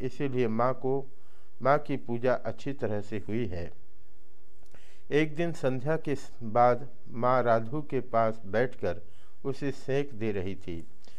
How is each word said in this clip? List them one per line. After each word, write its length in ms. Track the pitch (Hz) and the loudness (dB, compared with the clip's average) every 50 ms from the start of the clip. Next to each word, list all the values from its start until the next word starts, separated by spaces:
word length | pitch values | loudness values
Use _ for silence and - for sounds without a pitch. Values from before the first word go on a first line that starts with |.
इसीलिए 460 | - 123 - - 147 139 127 127 123 | -2 -2 -2 0 0 0 2 2 2
माँ 260 | 110 110 113 120 131 131 | 2 2 2 2 2 2
को, 380 | 131 - 131 135 139 135 - - - - - - - - - - - | 0 0 0 0 0 0 -2 -2 -2 -2 -2 -2 -2 -2 -2 -2 0
माँ 180 | 113 131 143 151 | 2 4 4 4
की 180 | 143 - 143 | 2 0 -2
पूजा 360 | 123 110 104 117 120 117 127 123 | -2 0 0 0 0 2 2 2
अच्छी 400 | - - 113 117 - - 139 139 | 2 0 -2 -2 -2 -2 -2 -2
तरह 280 | - 123 104 104 104 | -2 0 0 0 0
से 160 | 101 - 110 | 0 -2 -2
हुई 300 | 104 - - 104 117 123 | -2 -2 0 0 0 0
है।" 240 | 95 92 87 85 87 - - - - - - - - - - - - - - - - - - - - - - - - - - - - | 0 -2 -2 -2 -2 -2 -2 -2 -2 -2 -2 -2 -2 -2 -2 -2 -2 -2 -2 -2 -2 -2 -2 -2 -2 -2 -2 -4 -2 -2 -2 -2 2
एक 240 | 135 147 156 156 151 | 2 2 2 2 0
दिन 160 | 151 170 170 | 0 0 0
संध्या 460 | 160 - - 131 127 131 120 147 160 | 0 0 0 0 0 0 0 0 0
के 180 | 156 - 156 139 | 0 0 0 0
स-, 160 | 190 - - - - 117 | 0 -2 -2 -2 -2 -2
बाद 440 | 110 101 120 120 123 123 120 135 - - - - - | 0 4 6 6 6 6 2 0 -2 -2 -2 -2 -2
माँ 320 | 123 117 120 123 127 127 117 | -2 0 2 4 4 4 4
राधु 380 | 120 113 117 117 110 127 156 | 4 4 4 2 0 -2 -2
के 180 | 147 143 - 127 | -2 0 0 0
पास 420 | 110 - - 113 113 110 110 110 - | 0 0 2 2 2 2 2 0 -2
बैठकर 560 | 98 101 110 127 127 - - - 92 85 85 - - - - - - - - - | 0 2 2 2 2 0 0 0 0 0 0 -2 -2 -2 -2 -2 -2 -2 -2 -2
उसे 260 | 139 127 - 147 139 | -2 -2 0 -2 -2
सेंक 420 | 139 - - - 131 139 143 135 123 | -2 -2 0 0 0 0 0 0 -2
दे 180 | 101 110 110 | 0 0 0
रही 240 | 101 98 90 98 95 | 0 0 0 0 0
थी। 320 | 95 - - 85 85 80 - - - - - - | -2 -2 -2 -2 -2 -2 -2 -2 -2 -2 -2 -2